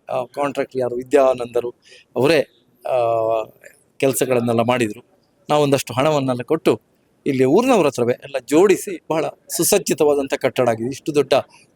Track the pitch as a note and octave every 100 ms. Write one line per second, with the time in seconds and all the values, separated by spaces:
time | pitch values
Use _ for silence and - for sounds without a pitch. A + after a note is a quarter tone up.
0 | - B2+ A#2+ - C#3+ C3+ C3 B2+ B2 A#2+
1 | B2+ C#3+ C3 B2+ A#2+ A#2+ A#2+ - _ -
2 | _ - C3+ D#3+ - _ _ _ - C3
3 | A#2 A2+ A2 A2+ A2 _ - _ _ -
4 | C#3 C3 B2+ B2 A#2+ A#2 A#2 B2 A2+ G#2+
5 | - _ _ _ - D3+ C#3+ C3+ - A#2
6 | D3 D3+ C3+ B2 B2 D#3+ - A#2+ _ _
7 | _ _ - C3 C3 E3 B3+ A#3 D3+ -
8 | A#2 B2 C#3 C#3 - D3+ G3+ F3 - E3+
9 | - D#3 C#3+ - - - E3 G3+ - -
10 | D3+ C#3+ C3+ C#3 C3 - B2 A2 A#2 C3+
11 | - D3 C#3 C3+ - _ _